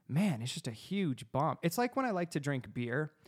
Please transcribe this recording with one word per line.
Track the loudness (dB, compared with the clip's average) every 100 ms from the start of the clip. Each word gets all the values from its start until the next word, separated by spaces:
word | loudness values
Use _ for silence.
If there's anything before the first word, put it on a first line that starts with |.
| -2
man, | 2 2 2
it's | -4
just | -6 -6
a |
huge | -6 -4 0 0 -2 -2
bump. | 0 2 2
It's | 0 2
like | 0 2
when | 0
I |
like | 0 0
to | -2
drink | 0 -2 -2
beer. | -4 0 0 0 _